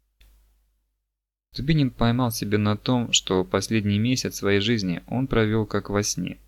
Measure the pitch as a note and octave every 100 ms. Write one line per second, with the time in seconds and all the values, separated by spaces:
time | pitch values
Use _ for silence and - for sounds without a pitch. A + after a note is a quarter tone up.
0 | _ _ - _ _ _ _ _ _ _
1 | _ _ _ _ _ - C3+ D#3+ C3 -
2 | A#2 A#2+ B2 A2+ G#2+ G#2+ G#2 G#2 - B2+
3 | A2+ - - F#2 F2+ G2 - A2 G2+ G2+
4 | A#2 B2 F#2+ - G2+ G2+ G2+ A#2+ F#2 E2+
5 | - A#2 C3+ A2+ A2 A2 G#2 G#2 - G2+
6 | G#2 - F2+ -